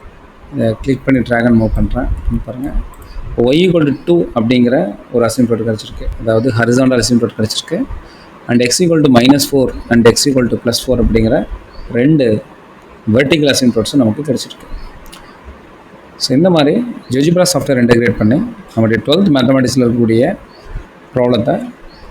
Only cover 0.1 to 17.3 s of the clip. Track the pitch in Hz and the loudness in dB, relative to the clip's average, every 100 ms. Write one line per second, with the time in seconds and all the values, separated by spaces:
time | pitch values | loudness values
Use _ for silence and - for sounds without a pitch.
0.1 | - - - - 143 113 110 - 131 - | -20 -20 -20 -12 -4 -2 -2 -4 -4 0
1.1 | 131 107 120 120 113 110 - 104 120 143 | -2 0 0 2 2 2 0 -2 -2 -4
2.1 | - - 113 - 123 139 - - - - | -4 -4 -4 -6 -10 -6 -6 -6 -12 -18
3.1 | - - - 120 151 185 170 147 135 - | -14 -10 -2 2 4 4 2 0 -2 0
4.1 | 170 - 120 113 127 120 135 185 104 - | 0 0 -2 0 2 2 2 -2 -8 -6
5.1 | 123 117 123 117 113 110 107 - - - | -2 0 0 -2 0 -2 -6 -8 -10 -8
6.1 | - 113 113 127 113 117 123 131 127 113 | -6 -2 0 0 0 2 2 2 2 2
7.1 | 120 113 - 110 - - 180 277 - - | 0 0 -2 -4 -4 -6 -6 -6 -10 -14
8.1 | - - - - 120 123 123 180 165 147 | -20 -20 -16 -2 0 0 0 2 2 4
9.1 | 123 123 143 139 139 127 - - 117 117 | 4 6 4 2 0 0 -4 0 4 4
10.1 | 110 147 131 117 117 120 113 - 120 113 | 4 2 0 0 -2 -2 -4 -2 0 2
11.1 | 113 113 147 - - - - - 120 135 | 2 2 0 -4 -10 -16 -18 -8 0 2
12.1 | 160 123 107 - - - - - - - | 2 2 0 -4 -20 -20 -20 -20 -12 -2
13.1 | 110 139 165 147 120 123 226 - 143 113 | 0 2 2 2 2 0 0 0 0 0
14.1 | 107 147 117 - - - - - - - | 0 -4 -6 -6 -16 -14 -14 -14 -18 -20
15.1 | - - - - - - - - - - | -20 -20 -20 -20 -20 -20 -20 -20 -20 -20
16.1 | - - 127 180 165 143 196 247 - - | -10 -2 2 2 2 2 0 -4 -10 -6
17.1 | 127 151 | -2 0